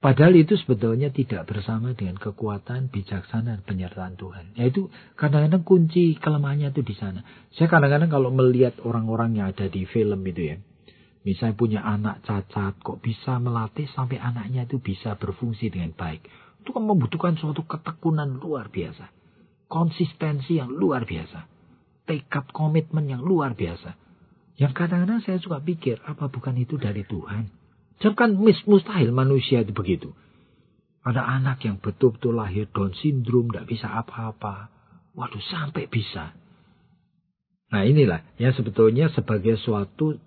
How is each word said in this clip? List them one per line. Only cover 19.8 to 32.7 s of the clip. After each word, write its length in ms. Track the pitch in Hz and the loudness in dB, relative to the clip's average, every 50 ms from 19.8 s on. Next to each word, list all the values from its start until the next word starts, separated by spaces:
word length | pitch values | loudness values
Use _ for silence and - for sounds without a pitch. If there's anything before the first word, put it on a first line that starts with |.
| 170 165 160 - 180 - - _ - 156 147 143 135 - 170 156 | 0 0 0 -2 -4 -4 -2 _ -4 -2 -2 -4 -2 -2 -2 -2
yang 80 | 135 120 | -2 -4
luar 400 | 127 156 190 180 143 123 113 - | -4 -2 0 0 0 0 -4 -6
biasa. 400 | 85 80 82 - - 160 - _ _ _ _ _ _ _ _ _ _ _ _ | -6 -8 -8 -12 -16 -20 -20 _ _ _ _ _ _ _ _ _ _ _ _
Tekad 480 | - 165 147 - _ - 147 131 - - | -6 -6 -6 -4 _ -6 -6 -6 -6 -4
komitmen 560 | - 156 156 156 160 156 - - 156 151 139 | -2 0 2 2 2 0 0 -2 -2 -2 -2
yang 160 | 131 123 127 | -4 -4 0
luar 320 | 170 190 165 143 131 117 101 | 0 2 2 2 0 -2 -4
biasa. 400 | 95 85 85 - - 85 - _ _ _ _ _ _ _ _ _ _ _ _ _ | -6 -6 -6 -10 -12 -16 -16 _ _ _ _ _ _ _ _ _ _ _ _ _
Yang 120 | 139 143 131 - | 0 0 2 0
kadang-kadang 480 | 175 170 175 175 180 185 226 233 - | -2 0 2 0 0 2 0 -2 -2
saya 160 | - 185 185 | -2 -4 -4
suka 160 | 165 196 170 139 139 | -2 -4 -8 -6 -4
pikir, 320 | 160 180 165 - 135 117 110 - | -4 -4 -2 -2 -4 -4 -4 -6
apa 240 | - 151 - 147 135 | -12 -10 -6 -6 -6
bukan 320 | 131 123 - 139 127 123 | -6 -6 -6 -4 -2 -2
itu 160 | 123 - 156 143 | -2 -2 -4 -4
dari 240 | - 107 101 107 101 - | -4 -4 -4 -4 -8 -8
Tuhan? 560 | 104 87 - - 101 104 113 101 - - _ _ _ _ _ _ _ _ - | -8 -10 -8 -8 -8 -6 -8 -8 -10 -18 _ _ _ _ _ _ _ _ 0
Sebab 120 | 214 208 | 0 2
kan 160 | - 247 233 208 | 4 2 2 4
mis-, 300 | 190 208 220 202 - - - | 6 6 6 6 6 6 6
mustahil 480 | 208 196 190 - 214 190 139 110 120 | 6 6 6 4 0 2 2 2 4
manusia 480 | 127 131 135 139 135 - - 135 120 113 | 2 4 4 4 2 4 2 2 2 2
itu 80 | 101 | 0
begitu. 400 | 104 - 101 - 185 - - 110 - _ _ _ _ _ _ _ _ _ _ _ _ _ _ _ _ _ _ | -2 -6 0 0 0 -2 -2 -10 -18 _ _ _ _ _ _ _ _ _ _ _ _ _ _ _ _ _ _
Ada 160 | 127 120 127 | -2 -2 -2
anak 400 | - - 131 131 131 135 131 - - | -2 -2 -2 0 0 -2 -2 -2 -4
yang 140 | 117 101 95 | -4 -6 -4
betul-betul 560 | - - 98 - - 127 110 - - 123 117 | -6 -8 -4 2 2 2 2 2 -4 -2 -2
lahir 320 | 117 110 101 92 104 107 104 | -2 -4 -4 -4 -4 -4 -4